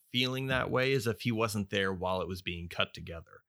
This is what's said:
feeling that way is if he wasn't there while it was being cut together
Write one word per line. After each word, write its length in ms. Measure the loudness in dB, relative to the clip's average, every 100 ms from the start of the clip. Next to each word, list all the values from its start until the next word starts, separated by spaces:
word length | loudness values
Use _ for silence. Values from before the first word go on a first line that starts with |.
| _
feeling 360 | 0 0 0 0
that 220 | 0 2
way 220 | 2 4
is 140 | 2 2
if 160 | 0
he 100 | 0
wasn't 380 | 2 2 0 0
there 240 | 0 0
while 260 | 0 0 0
it 80 | -2
was 140 | -4
being 260 | -6 -6 -6
cut 240 | -2 -2
together 480 | -2 -10 -12 -14 -20